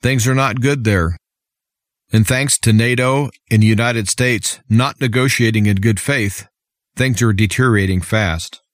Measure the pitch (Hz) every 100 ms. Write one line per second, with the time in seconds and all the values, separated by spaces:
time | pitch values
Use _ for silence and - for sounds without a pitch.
0 | 120 131 113 131 135 127 127 143 110 101
1 | 82 85 _ _ _ _ _ _ _ _
2 | _ 110 104 127 139 - - 110 117 123
3 | 127 139 139 _ _ 110 107 107 120 117
4 | 104 - 127 113 - - _ 110 135 -
5 | 131 113 131 - 113 110 104 101 107 104
6 | - 143 101 - - _ _ _ _ -
7 | 131 107 117 98 107 - 131 107 95 92
8 | - 110 101 82 - - _